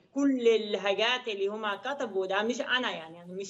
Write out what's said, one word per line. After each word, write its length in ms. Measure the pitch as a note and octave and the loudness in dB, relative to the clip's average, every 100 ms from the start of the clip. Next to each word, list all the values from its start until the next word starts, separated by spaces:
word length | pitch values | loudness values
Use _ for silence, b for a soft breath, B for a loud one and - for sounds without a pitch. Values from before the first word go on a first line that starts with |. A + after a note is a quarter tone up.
| _ | _
كل 340 | C#4 C#4+ B3+ A#3 | 0 2 4 6
الحاجات 800 | A3 G#3 G3+ G3 G3 A3+ B3 A#3 | 4 4 0 0 2 2 0 -2
اللي 180 | G3 G3 | -2 -2
هما 300 | A3 G#3+ G3 | -2 -4 -4
كتبوا، 500 | B3+ C#4+ A#3+ F#3+ F#3 | -4 -4 -2 -2 0
"ده 160 | G3 | 0
مش 180 | A3+ B3 | 0 -2
أنا." 300 | - B3+ A#3 | 0 0 0
يعني 320 | F3 D#3+ E3+ | -4 -10 -14
أنا 100 | F3 | -12
مش 140 | F#3 G3 | -10 -6